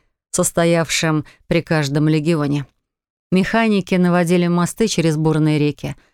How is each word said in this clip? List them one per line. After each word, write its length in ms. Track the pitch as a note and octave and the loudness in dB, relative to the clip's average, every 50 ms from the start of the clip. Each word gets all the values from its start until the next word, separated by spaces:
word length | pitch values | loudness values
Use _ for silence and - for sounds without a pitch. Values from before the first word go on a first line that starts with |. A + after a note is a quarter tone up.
| _ _ _ _ _ _ | _ _ _ _ _ _
состоявшим 920 | - - F3+ - - F3 E3+ E3+ E3+ E3 E3 - - - E3+ D#3+ D#3 D3+ - - - _ _ | -4 -4 -2 -2 0 0 0 2 2 0 0 -2 -4 -2 -2 0 0 -2 -4 -6 -12 _ _
при 160 | - E3+ E3+ | -2 -2 -2
каждом 460 | D#3 - E3+ D#3 D3 C3+ C#3 D3+ D3+ D#3 | 0 0 -2 -2 0 0 0 0 0 2
легионе. 580 | D#3 D#3 D3 E3 E3+ D3+ D3 C#3 C#3+ D3 C3+ - _ _ _ _ _ _ _ _ _ _ _ _ | 0 0 0 0 -2 0 -2 -2 -2 -4 -6 -8 _ _ _ _ _ _ _ _ _ _ _ _
Механики 640 | F3+ F#3 F#3+ - - A3+ A3+ A3 G#3 G3 F3 - F#3+ | 0 0 0 2 0 0 2 2 0 0 0 0 0
наводили 540 | F3+ F3+ F3 E3+ F3+ F3+ E3 F3+ F3+ F3 F3 | 2 2 2 2 2 2 2 2 2 2 2
мосты 400 | F3 F3 F3 E3 - - A3+ G#3 | 0 0 0 -2 -2 -2 -2 0
через 300 | - - D#3+ E3 D3+ D3+ | 0 0 0 0 0 0
бурные 420 | D#3 D#3+ D#3 D#3 D#3 D3+ D3+ D3+ | 0 0 2 2 2 2 2 2
реки, 360 | D3 D3 C#3+ - - C#3+ C#3 - _ _ | 0 -2 -2 -4 -10 -14 -14 -14 _ _